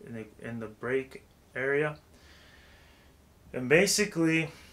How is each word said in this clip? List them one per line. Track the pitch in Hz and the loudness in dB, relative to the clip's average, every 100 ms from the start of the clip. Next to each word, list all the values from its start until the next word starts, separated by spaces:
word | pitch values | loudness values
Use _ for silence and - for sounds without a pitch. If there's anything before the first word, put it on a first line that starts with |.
| - | -14
in | |
the, | 113 107 - 113 | -12 -12 -14 -12
in | 117 | -10
the | 107 | -10
break | 107 117 135 131 - - - - | -8 -4 -2 -4 -12 -20 -20 -14
area. | 127 135 143 151 151 - - - - - - - - - - - - - - - | -6 -2 0 0 -4 -16 -20 -20 -20 -20 -20 -20 -20 -20 -20 -20 -20 -20 -20 -14
And | 131 127 | -8 4
basically, | 160 196 - 208 170 160 160 151 - - | 6 6 2 0 2 2 2 -2 -8 -20